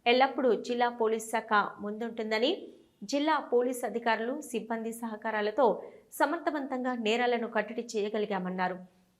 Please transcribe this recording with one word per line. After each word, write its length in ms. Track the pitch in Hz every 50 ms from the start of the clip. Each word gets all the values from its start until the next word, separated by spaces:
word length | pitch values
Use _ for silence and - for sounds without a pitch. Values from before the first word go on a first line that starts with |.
| _
ఎల్లప్పుడూ 480 | 240 240 254 269 269 262 302 262 247 208
జిల్లా 340 | - - - 247 240 247 240
పోలీస్ 420 | 233 240 226 220 220 226 226 -
శాఖ 360 | - 226 220 - 214 208 196 - - -
ముందుంటుందని, 880 | 202 208 214 214 233 226 220 240 220 220 220 214 202 - - - - - - - - _ _ _ 208
జిల్లా 340 | 202 269 285 294 311 311 285 277 -
పోలీస్ 320 | 247 240 247 254 254 247 254
అధికారులు, 560 | 226 202 233 233 233 220 208 226 240 269 302
సిబ్బంది 520 | 302 - - 214 208 - 233 226 220 226
సహకారాలతో 920 | 226 233 240 226 214 214 - 226 214 214 208 208 214 - 269 220 - - - - - - - _
సమర్థవంతంగా 800 | - - 311 285 320 339 294 339 294 302 269 269 262 254 247 254 254
నేరాలను 540 | 233 220 208 220 240 247 240 240 233 233 214
కట్టడి 380 | - 214 208 214 226 247 233 - -
చేయగలిగామన్నారు. 840 | 214 196 208 214 214 208 208 202 185 180 180 185 185 185 180 180 180 - - _ _ _ _ _